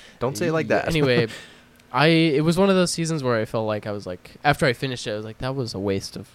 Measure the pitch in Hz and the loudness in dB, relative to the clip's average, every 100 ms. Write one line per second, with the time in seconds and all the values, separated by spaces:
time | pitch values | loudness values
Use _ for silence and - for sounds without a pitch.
0 | - - 120 143 175 160 147 107 - 165 | -20 -6 -6 -2 -2 -2 0 0 0 2
1 | 139 123 117 - - - - - - 123 | 2 4 2 -2 -18 -20 -20 -20 -6 2
2 | 151 165 165 143 156 175 196 185 175 - | 4 6 4 4 2 2 4 4 2 0
3 | 165 160 127 117 107 117 110 107 110 104 | -4 -2 0 0 -2 -2 -2 -4 -6 -8
4 | 92 90 - - 147 147 147 117 135 123 | -8 -12 -14 -4 0 2 2 0 -4 -6
5 | - 107 110 110 131 135 117 98 101 98 | -8 -8 -8 -10 -8 -6 -6 -4 -2 -2
6 | - - 98 | -4 -12 -16